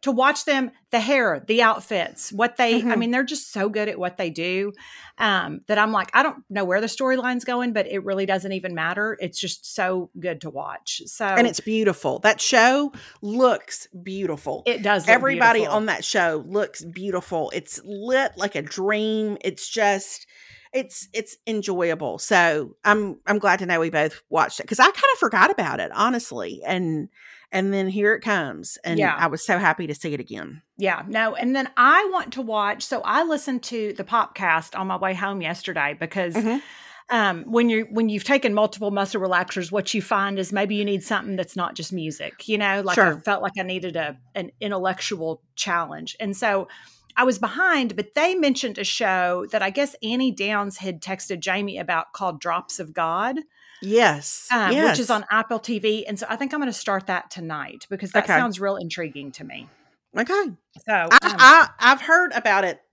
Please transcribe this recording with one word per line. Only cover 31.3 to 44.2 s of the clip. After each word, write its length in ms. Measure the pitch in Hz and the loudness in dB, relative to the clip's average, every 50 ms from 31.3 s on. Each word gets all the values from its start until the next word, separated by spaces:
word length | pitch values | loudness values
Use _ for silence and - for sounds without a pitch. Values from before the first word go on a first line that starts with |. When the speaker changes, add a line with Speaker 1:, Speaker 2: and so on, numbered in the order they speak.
| - | -2
Speaker 1:
And 200 | - 240 247 262 | -2 -2 -2 0
then 140 | 269 262 262 - | -2 -2 -4 2
I 320 | - 247 262 302 359 415 392 370 | 4 6 6 6 6 4 2 -2
want 200 | 359 330 - - | -4 -4 -4 -8
to 80 | 254 262 | -10 -6
watch, 400 | 226 220 214 202 202 208 - - | -4 -2 0 0 0 -2 -4 -6
so 180 | - - 226 - | -6 -6 -6 -2
I 180 | - - 269 339 | 0 0 0 2
listened 400 | 339 311 285 - - 262 247 - | 2 0 -2 -2 -4 -6 -6 -6
to 300 | - 240 233 214 208 - | -6 -6 -6 -6 -6 -6
the 100 | - 143 | -8 -8
Popcast 720 | - - 233 214 - - - 196 175 160 160 160 - - 185 | -2 0 0 0 0 -2 -4 2 2 2 2 0 -4 -6 -6
on 80 | 190 190 | -4 -4
my 80 | 185 | -4
way 180 | 180 190 190 190 | -2 -2 -2 -2
home 260 | 175 196 196 202 196 | -2 -4 -6 -4 -4
yesterday 560 | 170 156 170 180 - - 175 160 143 143 151 151 | -6 -6 -6 -6 -8 -6 -2 -2 -2 -2 -2 -4
because, 360 | 165 160 - 196 185 175 170 | -8 -6 -4 -4 -4 -2 -2
Speaker 2:
Mm-hmm. 240 | 214 220 226 233 277 285 - - - - - - - - _ | -2 0 0 -2 -2 -6 -10 -20 -20 -20 -20 -20 -20 -8 _
Speaker 1:
um, 360 | 247 233 214 202 180 170 - | 0 2 2 2 0 -2 -6
when 260 | - 226 233 240 233 | -2 2 2 4 4
you, 160 | 226 220 220 220 | 2 2 -2 -2
when 180 | 208 226 226 220 | -2 0 0 0
you've 160 | 208 202 - | 0 -2 0
taken 280 | - 277 277 277 233 202 | 2 2 2 2 2 2
multiple 380 | 208 214 214 - 202 214 202 | 2 2 2 0 -4 -4 -4
muscle 300 | 202 202 196 190 - 214 | -2 -2 -2 -2 -2 -4
relaxers, 500 | 185 185 180 175 180 185 - 196 180 165 | -2 2 2 0 0 0 -4 -8 -8 -4
what 240 | 185 208 196 - - | -4 -4 -4 -2 -4
you 80 | 220 185 | -4 -2
find 360 | - 233 202 196 196 196 196 | 0 0 0 0 -2 -2 -4
is 120 | 190 185 196 | -4 -4 -2
maybe 220 | 202 202 196 214 | -2 -2 0 0
you 100 | 208 208 | -2 -2
need 200 | 202 202 190 156 | 0 -2 -2 -2
something 320 | - 220 196 - 208 196 | -2 -4 -4 -4 -4 -6
that's 200 | 185 180 - - | -6 -6 -6 -4
not 180 | 196 180 - - | -6 -4 -4 -6
just 160 | - 160 - 190 | -8 -10 -8 -8
music, 560 | 180 160 156 147 - 151 - - _ - - | -6 -6 -6 -8 -8 -10 -12 -12 _ -6 -4
you 100 | 214 208 | -2 0
know? 240 | 214 202 196 202 196 | 0 0 0 -2 -2
Like, 140 | 190 180 - | 0 4 4
I 140 | 202 175 156 | 4 4 2
Speaker 2:
Sure. 80 | 147 - | -2 -2
Speaker 1:
felt 180 | - 202 185 185 | -2 -2 -2 -2
like 100 | 196 190 196 | -6 -6 -6
I 40 | 185 | -6
needed 320 | 185 185 185 170 185 160 | -6 -6 -6 -6 -6 -6
a, 220 | 165 160 147 143 127 | -4 -6 -6 -8 -12